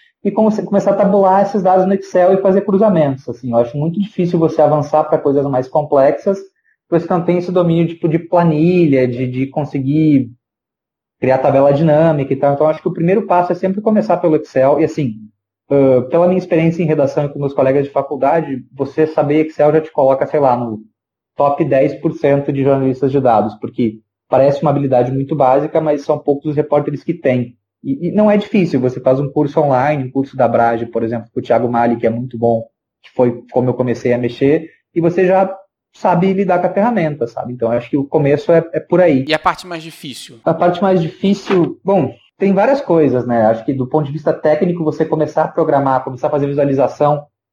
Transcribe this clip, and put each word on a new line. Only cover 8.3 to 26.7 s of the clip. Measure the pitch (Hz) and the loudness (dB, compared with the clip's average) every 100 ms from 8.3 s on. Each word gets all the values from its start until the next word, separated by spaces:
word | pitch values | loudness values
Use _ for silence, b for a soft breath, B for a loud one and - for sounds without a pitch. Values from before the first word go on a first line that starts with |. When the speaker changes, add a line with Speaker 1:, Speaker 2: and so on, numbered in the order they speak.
| 175 170 151 165 180 165 135 127 | 2 2 2 2 4 2 2 0
Speaker 1:
de, | 120 127 | -2 -4
de | 127 135 | -4 -6
conseguir | 156 139 143 135 151 156 143 113 - _ _ _ _ _ _ _ _ | -6 -6 -4 -2 0 2 2 0 -10 _ _ _ _ _ _ _ _
criar | 127 131 | 0 2
tabela | 147 135 139 | 2 4 4
dinâmica | 139 160 151 165 151 135 | 4 2 4 2 0 -2
e | 131 | 0
tal. | 143 | 0
Então, | 143 156 | 2 0
acho | 156 | 0
que | 180 | -4
o | |
primeiro | - 170 202 196 | -2 0 0 2
passo | 180 180 | 0 0
é | |
sempre | 175 190 190 | -2 -4 -2
começar | 214 214 - 175 | 0 0 0 0
pelo | 170 151 | 0 0
Excel, | - 131 131 147 | 0 0 2 2
e | |
assim, | 156 - 135 107 - _ _ _ - | 0 -2 -6 -6 -16 _ _ _ -2
ãh, | 143 135 127 123 | 2 4 2 2
pela | 165 180 | 2 2
minha | 185 | 0
experiência | 175 165 165 170 | 0 0 0 0
em | 165 | 0
redação | 147 139 - 143 | 0 0 -2 -4
e | |
com | 143 | -4
meus | 139 | -4
colegas | 139 135 139 | 0 0 0
de | 139 | -2
faculdade, | 143 139 143 135 165 151 131 - | -4 -4 -2 0 0 -2 -8 -12
você | 131 139 - 156 | -8 -6 -2 0
saber | 156 139 151 156 | 0 0 0 0
Excel | - 151 | 0 2
já | 156 | 2
te | 156 | 0
coloca, | - 135 135 143 | 0 2 2 0
sei | 151 | 0
lá, | 139 123 | 2 0
no | 120 107 - _ _ _ _ - | -2 -10 -14 _ _ _ _ -2
top | 143 143 | 0 0
dez | 151 135 147 | 0 2 0
por | - 165 | -2 -6
cento | - 143 139 143 | -2 0 0 0
de | 139 | -2
jornalistas | 135 135 131 127 139 | 0 0 0 -2 -2
de | 139 | 0
dados, | 127 110 110 107 | 2 2 0 -6
porque | - - 117 107 _ _ _ | -10 -4 -4 -4 _ _ _
parece | 131 139 143 | 2 2 2
uma | 156 | 0
habilidade | 139 139 127 123 | -2 0 0 0
muito | 135 135 151 | -2 -4 0
básica, | 131 135 151 165 | 2 2 0 -2
mas | 156 147 | -2 -2
são | - 151 | -2 -4
poucos | - 143 156 | -2 -4 -2
os | 147 | -4
repórteres | 151 | 0